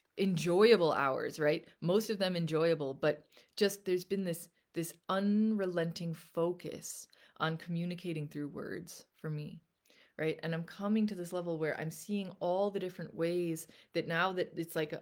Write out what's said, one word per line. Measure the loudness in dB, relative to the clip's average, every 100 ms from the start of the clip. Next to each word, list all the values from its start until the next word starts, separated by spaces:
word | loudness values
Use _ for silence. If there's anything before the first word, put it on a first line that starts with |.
| _ -2
enjoyable | 0 2 2 6 8 8 6
hours, | 4 2 0 -2 0
right? | 2 2 -2 -4
Most | 2 2 2
of | 0
them | 0 0
enjoyable, | 0 2 4 2 0
but | 0 2 2 -4 -20 -14 0
just | 0 0
there's | 0 -2 0
been | -2
this, | -2 -4 -8 _ _
this | -6 -6 -6 -4
unrelenting | 0 2 4 4 2 0 0 0 -2 -6
focus | -6 -6 -2 0 -2 -8 -10 -10 -14 -16 _ -20 -4
on | -4 -2
communicating | -4 -4 -2 -4 -6 -4 -6
through | -6 -8
words | -8 -8 -8 -10 -16 -20 _
for | -8
me, | -6 -8 -12 -18 _ _ _ _ -4
right? | -4 -2
And | -4
I'm | -4
coming | -6 -6 0 2 2
to | 0
this | -4
level | -4 -4 -2
where | -2 -2
I'm | -4
seeing | -8 -6 -4 -4 -4
all | 0 2 0
the | -2
different | -6 -8 -10
ways | -2 0 0 0 -4 -8 -20 _
that | -4 0
now | 2 2
that | 0 -2 -4
it's | -4 -2
like | -2 -4